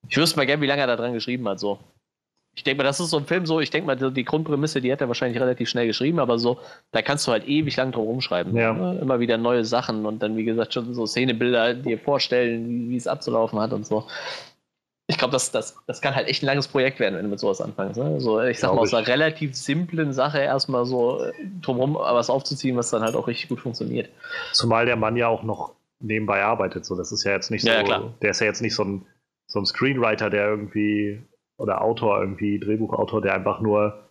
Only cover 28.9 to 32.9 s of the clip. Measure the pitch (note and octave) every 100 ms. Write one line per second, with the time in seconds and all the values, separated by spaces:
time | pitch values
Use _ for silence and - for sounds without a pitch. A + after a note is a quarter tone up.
28.9 | G2 - _ _ _ _ G#2 G2 - C3+
29.9 | C3+ A#2 G#2+ G#2+ G#2 G#2 G#2+ G#2 G#2+ G#2
30.9 | G#2 G#2 G#2 - _ _ - G#2 G2 G#2+
31.9 | A#2 A2+ G2+ G2 F#2+ G#2 G2+ G2 A2 A2+